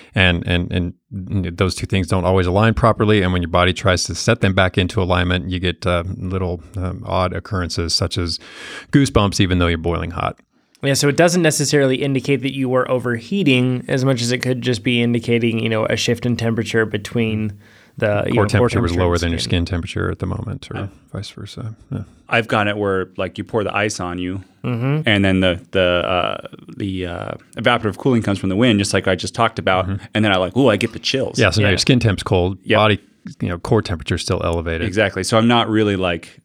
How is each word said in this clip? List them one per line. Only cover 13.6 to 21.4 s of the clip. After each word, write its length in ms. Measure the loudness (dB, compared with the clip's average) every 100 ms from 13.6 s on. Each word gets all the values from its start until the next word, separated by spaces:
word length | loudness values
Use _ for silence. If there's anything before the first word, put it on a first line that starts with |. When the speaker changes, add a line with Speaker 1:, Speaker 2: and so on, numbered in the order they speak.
| 2 -2 -2
Speaker 2:
as 180 | 0
much 160 | 2 0
as 120 | 0
it 60 | -2
could 240 | -2 -2
just 200 | -2 -2
be 180 | 0 0
indicating, 600 | 2 0 0 0 0 -2
you 80 | -2
know, 180 | -2 -2
a 100 | -2
shift 300 | -2 -2 -2
in 100 | -2
temperature 480 | 0 -2 0 0 0
between 680 | -4 -6 -4 -2 -2 -4 -8 -20 -20 _ -4
the, 260 | 0 0 0
you 60 |
Speaker 1:
Core 100 | 2
Speaker 2:
know, 40 | 2
core 0 |
Speaker 1:
temperature 140 | 2
was 100 | 2 2 0
Speaker 2:
temperature 80 | 2
Speaker 1:
lower 120 | 2
Speaker 2:
and 80 | 2
Speaker 1:
than 100 | 0
your 80 | -2
Speaker 2:
skin. 120 | 0
Speaker 1:
skin 140 | -2 0
temperature 440 | -4 -4 -4 -4
at 80 | -4
the 80 | -6
moment, 420 | -6 -8 -10 -10
or 40 | -10
Speaker 3:
Yeah. 100 | -10 -12 _
Speaker 1:
vice 180 | -12 -12
versa. 460 | -16